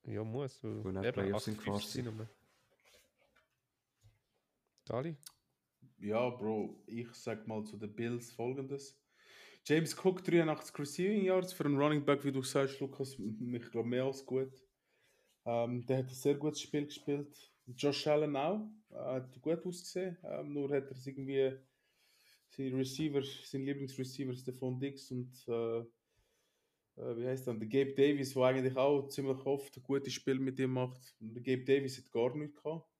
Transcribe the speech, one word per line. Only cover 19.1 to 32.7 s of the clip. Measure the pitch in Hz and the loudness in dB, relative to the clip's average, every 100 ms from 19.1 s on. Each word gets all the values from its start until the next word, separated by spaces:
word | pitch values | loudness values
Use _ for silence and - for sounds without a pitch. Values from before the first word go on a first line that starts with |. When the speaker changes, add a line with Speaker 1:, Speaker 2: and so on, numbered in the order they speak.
| 131 127 - | -4 -6 -6
Speaker 3:
gut | 147 170 | -2 0
ausgesehen, | 185 175 - 185 185 175 | -2 -8 -8 -4 -4 -6
ähm, | - - 147 | -8 -6 -4
nur | 147 139 | -2 2
hat | 143 | 0
er | 135 | 0
es | 131 | -10
irgendwie, | 131 135 135 135 135 131 _ _ _ _ _ _ _ _ _ | -10 -8 0 2 2 0 _ _ _ _ _ _ _ _ _
sein | - 135 | -6 -2
Receiver, | 131 131 - 156 139 127 - | 0 -2 0 0 0 -2 -10
sein | - 139 | -8 -4
Lieblingsreceiver, | 135 139 135 135 131 - 131 | -2 -4 -4 -6 -6 -4 -6
Stefon | 127 - 127 131 127 | -4 -8 -4 -4 -2
Diggs | 139 135 - | -4 -6 -8
und, | 127 123 127 - | -6 -6 -10 -2
äh, | 117 113 117 | 0 0 -2
äh, | 117 _ _ _ _ _ _ _ _ _ _ - 123 117 | -4 _ _ _ _ _ _ _ _ _ _ -10 -6 -4
wie | 123 | -2
heißt | 131 131 | -2 -4
der, | |
der | 110 110 | -4 2
Gabe | 135 139 | 4 4
Davis, | 135 143 143 131 131 | 6 6 6 0 4
wo | |
eigentlich | 127 131 127 131 | 6 6 2 4
auch | 139 143 139 | 4 4 2
ziemlich | - 139 135 | -4 -2 0
oft | 135 139 - | 0 -2 -4
ein | - | -14
gutes | - 139 135 | 0 0 0
Spiel | 123 - 131 | -2 0 2
mit | 135 131 | 0 0
ihm | 131 | 0
macht. | 127 127 127 - _ | 2 -2 -4 -20 _
Und | 110 | -12
der | 120 | -6
Gabe | 123 131 | 0 0
Davis | 131 139 135 127 | 6 4 4 -6
hat | - | -4
gar | 117 127 | 2 2
nichts | 151 151 | 0 -8
gehabt. | - 151 | -6 -6